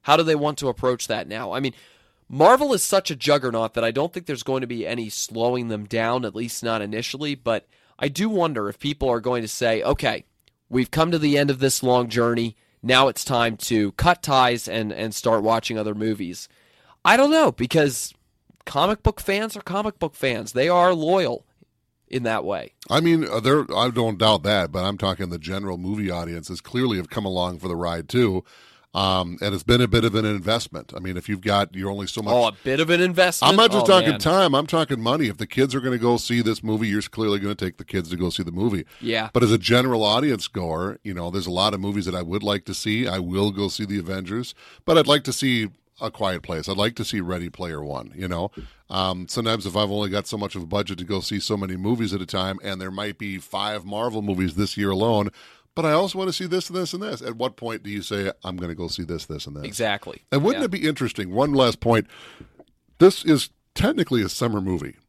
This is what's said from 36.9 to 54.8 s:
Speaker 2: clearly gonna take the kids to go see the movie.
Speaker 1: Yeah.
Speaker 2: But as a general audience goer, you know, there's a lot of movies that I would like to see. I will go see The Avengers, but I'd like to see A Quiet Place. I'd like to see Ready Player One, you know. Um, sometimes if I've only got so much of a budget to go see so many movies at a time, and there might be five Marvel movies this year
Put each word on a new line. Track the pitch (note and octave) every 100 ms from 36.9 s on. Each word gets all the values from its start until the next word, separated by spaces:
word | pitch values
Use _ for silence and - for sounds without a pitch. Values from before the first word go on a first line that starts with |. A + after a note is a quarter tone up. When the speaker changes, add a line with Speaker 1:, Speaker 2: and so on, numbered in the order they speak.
| G2+
Speaker 2:
clearly | - - A2 G2+
gonna | G2+ G#2
take | F#2 -
the | -
kids | G2 E2
to | F2
go | F2
see | -
the | E2+
movie. | E2+ A#2 G2 - -
Speaker 1:
Yeah. | A#2 A2+ A2
Speaker 2:
But | B2
as | A2+
a | A2+
general | F2 A#2+ B2+ A#2
audience | G#2 A2 D3 A2+ -
goer, | G2+ E2+ D#2+ F#2+ - G2+
you |
know, | F2 E2+
there's | F#2+ F2+
a |
lot | F2 G2+
of | G2+
movies | G2+ G#2
that | F2+ F2+
I |
would | E2+ G2
like | G2+ G#2 -
to |
see. | F#2+ A2 A2 B2
I | F#2
will | F2 F#2 G#2
go | F#2+ G2
see | - G#2
The | G2+
Avengers, | E2+ F#2+ F2+ A2 B2 - - -
but | - E3
I'd | C#3+
like | D3
to | C#3
see | - C3+ A#2+ G#2 _ _ _
A | A2
Quiet | - G2+ F2+
Place. | - E2 D#2
I'd | F#2+
like | G#2+ A#2
to | A2
see | G#2
Ready | F2 F2+ F2
Player | - F2+ D2+
One, | D2 C2+ A1
you | D2+ F#2
know. | E2+ G2 - - _ _
Um, | F#2+ F#2 F#2 F2
sometimes | A#2+ A2+ A2 G2
if | F#2
I've | G#2
only | G#2 G2+
got | G2+ -
so | G#2+
much | G2+
of | G2
a | E2
budget | G2+ G2+ F2+
to | F2+
go | G2
see | - G#2
so | - G#2
many | F#2+ F#2
movies | G2 A#2 G#2+
at | G2
a | F2+
time, | G2 F#2 F#2+
and | G2+ F#2+
there | F#2+
might | F#2+ G#2 G2
be | G#2 F#2+
five | - F#2+ G#2 G#2+ F2+
Marvel | G#2 A#2+ A2
movies | G#2 F#2 F#2 D#2
this | G2+
year | -